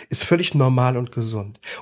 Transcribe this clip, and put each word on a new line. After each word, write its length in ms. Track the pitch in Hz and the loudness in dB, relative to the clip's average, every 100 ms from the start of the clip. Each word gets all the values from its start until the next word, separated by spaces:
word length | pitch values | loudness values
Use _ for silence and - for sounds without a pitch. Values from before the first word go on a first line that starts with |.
| - | -4
ist 140 | - | -2
völlig 320 | - 175 180 143 | 2 2 2 2
normal 400 | 131 127 127 127 | 4 4 2 0
und 160 | 120 | -4
gesund. 480 | 120 113 110 101 107 - - | -6 -6 -6 -8 -14 -16 -6